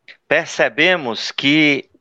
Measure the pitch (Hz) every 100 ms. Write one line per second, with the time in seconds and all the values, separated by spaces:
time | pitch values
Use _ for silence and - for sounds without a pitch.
0 | - - - 147 156 - 139 110 170 180
1 | 127 107 - - 135 156 151 139 - _